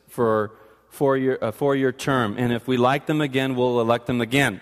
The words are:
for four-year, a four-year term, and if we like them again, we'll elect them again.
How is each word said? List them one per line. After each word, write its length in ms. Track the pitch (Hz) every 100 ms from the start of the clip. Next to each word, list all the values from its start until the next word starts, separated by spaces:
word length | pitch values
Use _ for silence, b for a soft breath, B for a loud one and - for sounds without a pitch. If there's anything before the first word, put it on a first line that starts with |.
| _
for 420 | - 117 107 104 B B B _
four-year, 480 | - 139 135 131 131
a 100 | 113
four-year 400 | - 143 139 131
term, 440 | 127 147 131 107 104
and 140 | 123
if 160 | 117 -
we 100 | 123
like 280 | 123 143 -
them 160 | 151
again, 340 | 143 131 135 123
we'll 240 | 123 120
elect 280 | 113 117 -
them 120 | 123
again. 400 | 113 139 131 92